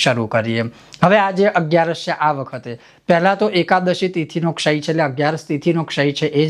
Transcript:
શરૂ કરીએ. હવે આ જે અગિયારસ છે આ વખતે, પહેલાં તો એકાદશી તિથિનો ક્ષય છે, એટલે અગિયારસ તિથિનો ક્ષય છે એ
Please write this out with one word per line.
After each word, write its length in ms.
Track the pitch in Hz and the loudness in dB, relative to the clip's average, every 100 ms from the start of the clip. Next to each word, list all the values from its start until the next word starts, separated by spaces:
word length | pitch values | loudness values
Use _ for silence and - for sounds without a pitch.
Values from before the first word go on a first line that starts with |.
શરૂ 240 | 139 117 110 | 0 0 0
કરીએ. 320 | 117 113 113 117 - - - | -2 -2 -2 -4 -8 -16 0
હવે 160 | 180 208 | 2 4
આ 100 | 196 185 | 2 2
જે 160 | 202 175 | 2 2
અગિયારસ 400 | 151 165 165 165 180 | 2 2 2 -2 -6
છે 100 | 156 151 | -2 -2
આ 60 | 139 | -2
વખતે, 340 | 123 127 123 117 - _ - | -8 -12 -12 -16 -18 _ 0
પહેલાં 300 | 170 185 190 | 2 4 2
તો 40 | 214 180 | 0 0
એકાદશી 480 | 165 185 180 175 185 175 | 2 2 2 0 -2 -4
તિથિનો 340 | 156 170 165 - | -4 -2 -2 0
ક્ષય 140 | 160 | 0
છે, 180 | 151 151 | 0 0
એટલે 120 | 160 | 0
અગિયારસ 420 | 147 127 147 156 - | 0 0 -2 -2 -6
તિથિનો 340 | 147 175 165 151 | -2 0 0 -2
ક્ષય 220 | - 143 143 | 0 0 0
છે 100 | 151 | -2
એ 40 | 143 | 0